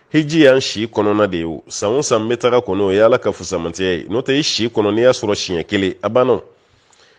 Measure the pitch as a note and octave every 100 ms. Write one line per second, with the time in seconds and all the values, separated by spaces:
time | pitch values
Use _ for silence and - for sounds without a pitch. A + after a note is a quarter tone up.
0 | _ D#3 D3 D#3+ C3+ C3 - G2+ A2+ A2
1 | G#2 G#2 G2+ F2 E2 D#2 - - G#2 C3+
2 | D3 A2+ A2 A#2+ B2 B2 - F#2+ G2 G2
3 | A2+ B2 G#2+ - F2 F2+ E2 E2+ F#2 F2
4 | - A2 C#3 C#3 D3+ - A2+ - G#2 G#2+
5 | B2+ B2 G#2 G2+ - E2+ - G2+ F#2+ -
6 | G#2 A#2+ B2+ G2+ - _ _ _ _ _
7 | _